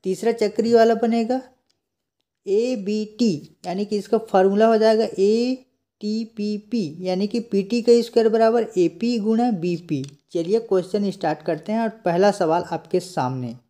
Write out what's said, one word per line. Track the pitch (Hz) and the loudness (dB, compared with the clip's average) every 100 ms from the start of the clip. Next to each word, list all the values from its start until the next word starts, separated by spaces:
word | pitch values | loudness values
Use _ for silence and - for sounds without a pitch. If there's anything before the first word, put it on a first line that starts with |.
| 190 | -6
तीसरा | 185 226 | -2 -2
चक्रीय | 233 208 208 226 233 | 0 -2 -2 2 6
वाला | 226 220 | 6 4
बनेगा | 226 233 226 254 262 _ _ _ _ _ _ _ _ _ 196 | 0 0 0 -4 -6 _ _ _ _ _ _ _ _ _ -2
एबीटी, | 196 247 247 190 214 214 - 233 147 - _ 185 | -2 0 -4 -4 -4 -6 -2 0 0 -8 _ -8
यानी | 185 202 | -6 -4
कि | 208 | -6
इसका | 190 220 226 | -2 -2 2
फार्मूला | 196 190 202 226 | 2 4 4 4
हो | 220 | 4
जाएगा | 220 220 220 | 4 2 0
एटीपीपी, | - 196 226 247 254 _ _ _ _ 208 220 220 - 208 208 214 240 165 170 | 2 2 2 0 -4 _ _ _ _ -6 -6 -8 -8 -6 -6 -6 -6 -6 -6
यानी | 185 185 202 | -6 -4 -2
कि | 240 | -4
पीटी | - 196 196 240 | -2 -4 -2 -2
का | 226 240 | 4 4
स्क्वायर | 226 233 220 | 4 2 2
बराबर | 220 226 233 220 185 | 4 4 2 -2 0
एपी | 170 160 233 233 | 0 0 -4 -2
गुना | 208 226 247 | 0 0 0
बीपी। | 196 175 170 175 147 135 - _ | -2 -4 -4 -4 -6 -6 -14 _
चलिए | 170 165 220 | -6 0 -2
क्वेश्चन | 226 190 180 208 202 | 0 -2 0 -4 -4
स्टार्ट | 190 160 151 | -2 -4 -4
करते | - 156 - | -6 -6 -4
हैं | 220 | -4
और | 226 220 180 | -4 -4 -2
पहला | 170 202 | 2 2
सवाल | 196 165 165 175 | 2 0 0 -2
आपके | 165 - 185 | -10 -4 -4
सामने। | 175 - 127 131 123 117 | -4 -4 -4 -4 -10 -12